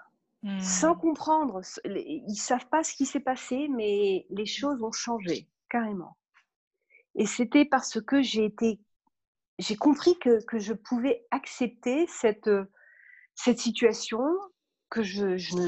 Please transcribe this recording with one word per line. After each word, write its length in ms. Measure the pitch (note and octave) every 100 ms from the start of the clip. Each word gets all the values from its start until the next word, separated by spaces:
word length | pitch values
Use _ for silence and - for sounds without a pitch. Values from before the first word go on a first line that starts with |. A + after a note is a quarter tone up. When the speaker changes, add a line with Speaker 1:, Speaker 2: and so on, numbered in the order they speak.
| - _ _ _
Speaker 1:
Hmm. 160 | G3+ F#3+
Speaker 2:
Sans 340 | F#3 F#3 D#4 E4+
comprendre, 640 | E4 D4+ - D#4 C#4+ F#3+
ce, 160 | - -
les, 380 | - F#3 - D3+ -
ils 100 | G#3
savent 320 | - B3 -
pas 140 | D#4
ce 120 | D#4+
qui 120 | - C4+
s'est 140 | C#4+
passé, 480 | - B3+ - B3+ D4
mais 580 | B3+ G#3 G3+ G3+ F#3 -
les 160 | G3 G#3
choses 360 | - C#4 C4+
ont 100 | A3
changé, 560 | - A#3 A#3 F3+ C3+ - _ -
carrément. 480 | A#3+ A3 G3 D#3 - _ _ _ _ _ _ _ _ _ -
Et 100 | G#3+
c'était 380 | - A#3+ C#4+
parce 360 | D4 C4 - A3+
que 220 | A3 C#4
j'ai 220 | B3+ A3
été, 360 | G#3+ G#3 A3+ G3+ _ _ _ _ _ _ _ -
j'ai 180 | F#3 G#3+
compris 400 | D4 C#4+ F4 F4
que, 240 | B3+ A3+ G#3+
que 120 | A#3
je 140 | G3+
pouvais 540 | A3 - B3 C4 A#4 -
accepter 720 | C4+ - - B3 - B3 C#4 E4+
cette, 400 | - A3+ G#3 G#3+
euh, 160 | G3 F#3+ _ - _ - - _
cette 240 | - B3 A#3
situation 640 | A#3+ A3 A3+ G#3+ - A3 C#4 F#4 G4 _ _ _ -
que 120 | A3+
je, 340 | G3 G3+ G3 F#3
je 200 | F3
ne, 100 | F3+